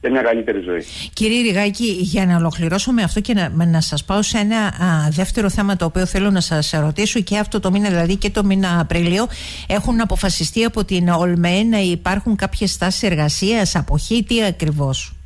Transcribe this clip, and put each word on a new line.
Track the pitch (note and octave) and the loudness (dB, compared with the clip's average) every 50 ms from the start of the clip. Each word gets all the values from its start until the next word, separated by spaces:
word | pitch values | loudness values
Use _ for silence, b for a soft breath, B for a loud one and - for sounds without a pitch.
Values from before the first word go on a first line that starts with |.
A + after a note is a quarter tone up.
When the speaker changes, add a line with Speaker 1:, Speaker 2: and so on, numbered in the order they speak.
Speaker 1:
για | - C3 | 0 0
μια | B2 C3 | 0 2
καλύτερη | A#2+ A#2 A#2 A#2 A2 - G#2+ G2 | 2 2 2 0 0 -2 -2 -4
ζωή. | F2 F2+ F2+ E2+ D#2 B B B B B B | -2 -4 -4 -4 -6 B B B B B B
Speaker 2:
Κύριε | - A3 A3 A3+ A#3+ | -2 0 0 2 2
Ριγάκη, | A#3+ A#3 F#3+ F#3+ G#3 G#3 G3 - A#3 | 2 2 0 0 0 0 -2 -2 -2
για | A#3 G3 F3 F#3 - D#3 G3 F#3+ | -2 -2 -2 -2 -2 0 0 2
να | F3+ F3 | 2 2
ολοκληρώσω | E3+ E3+ E3 - - E3+ E3 E3+ G3 - - | 2 2 0 -2 -2 -2 -2 -2 -2 -2 0
με | C4 A#3 | 0 0
αυτό | G#3 E3 - G#3+ | 0 0 0 -2
και | G3+ - A#3+ | -2 0 0
να, | G3+ F3+ D#3 | 0 0 0
με, | E3+ D#3+ E3+ | 0 0 2
να | E3+ E3 D#3+ | 4 4 2
σας | D#3+ - - D3 - | 0 0 -2 -6 -4
πάω | - F#3+ G3+ | -2 0 0
σε | G#3+ - - A#3 | 0 0 0 0
ένα, | G#3 G#3 A3+ A3+ | 0 2 0 0
α, | G#3+ G3 - - F3 F#3 E3 D#3 D3+ D3+ | 0 -2 -2 0 0 2 2 2 2 2
δεύτερο | D#3 D3+ F#3 - - - G#3+ G3+ | 2 0 0 0 0 0 0 0
θέμα | F3 - G#3 G3+ G3+ | 2 2 0 0 0
το | F3+ F#3 | 0 0
οποίο | E3 D#3+ F#3 F#3 | -2 0 0 -2
θέλω | F3+ - F#3+ F#3+ G#3 | 0 0 0 2 2
να | G3 F#3 | 2 2
σας | F3 - E3+ D#3 D3+ - | 0 0 0 -2 -2 0
ρωτήσω | - D#3 D3+ D3+ D3+ D3+ G#3 G#3 - B3 | -2 0 0 0 0 0 -2 0 0 -2
και | F#3+ - G3+ G#3 | -2 0 0 -2
αυτό | G#3+ G#3 - G#3+ | -2 -2 -2 -2
το | F#3 F#3+ | 0 2
μήνα, | F#3 G3+ G#3 G#3 | 2 2 2 2
δηλαδή | F#3 F3 E3 E3+ F#3 | 2 2 2 2 0
και | G3 - G#3 | 0 0 -2
το | F#3+ A3 G#3 | 0 0 2
μήνα | G3+ F#3+ F#3+ F#3+ F#3 F3 E3+ | 2 2 2 2 2 2 0
Απρίλιο, | E3 D#3 E3+ E3+ E3+ E3+ F3 G3 A3+ B3 B B B B B B B B | 0 0 0 0 2 2 2 0 0 -2 B B B B B B B B
έχουν | F#3 G#3 - - B3 A3+ | -2 -2 0 0 0 0
αποφασιστεί | A3+ G3+ - - - G3 E3 - E3+ D3 - A3+ A3+ | 2 2 0 0 0 0 0 0 -4 -2 0 0 0
από | A#3 A3+ A3+ G3 | 0 0 -2 -2
την | - F#3+ F3+ F3 F3 | 0 0 0 2 2
ολμέ | F3 E3 F3 F3+ F3 E3+ E3+ F3 F3 F#3+ G#3+ | 2 2 2 2 2 2 2 2 2 2 2
να | A#3 A3+ G#3 | 2 2 2
υπάρχουν | G3 F3+ F3 E3+ - F#3 F#3 G#3 - A#3+ G#3+ | 2 0 0 -2 -2 -2 -2 -2 0 0 0
κάποιες | G3 - F#3+ - - G#3+ F#3+ | 0 -2 -2 -2 -2 -2 -2
στάσεις | - - - F3+ F#3 - - | -2 0 -2 -2 -2 0 0
εργασίας, | G3+ F3 D3+ D3+ D3 C#3+ - - F#3+ A3+ A#3 G3+ E3+ - | 0 2 2 0 0 0 0 0 0 2 2 0 0 0
αποχή, | F3 D3 - - D#3 - - A3 A#3 G#3+ | -2 0 0 0 0 0 0 0 0 0
τι | - A#3+ A#3 A3 | 0 0 0 0
ακριβώς; | G3+ F3 - E3 D3+ D3+ D3+ C#3+ C3+ C3+ - - - - - - | 0 0 -2 -2 -2 0 0 0 -2 -2 -4 -6 -10 -14 -18 -18